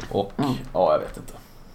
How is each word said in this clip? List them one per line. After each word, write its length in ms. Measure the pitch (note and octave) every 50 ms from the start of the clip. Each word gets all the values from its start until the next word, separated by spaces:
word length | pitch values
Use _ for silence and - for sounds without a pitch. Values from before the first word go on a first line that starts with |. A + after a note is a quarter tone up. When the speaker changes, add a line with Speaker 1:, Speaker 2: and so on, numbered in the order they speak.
| - -
Speaker 1:
och, 200 | - G2 G2 - -
Speaker 2:
Ja. 200 | - C#3+ C3+ A#2 - - - -
Speaker 1:
ja, 180 | F2+ F#2 D#2+
jag 80 | D2+ -
vet 180 | - - -
inte. 160 | - - - - - - - - - - -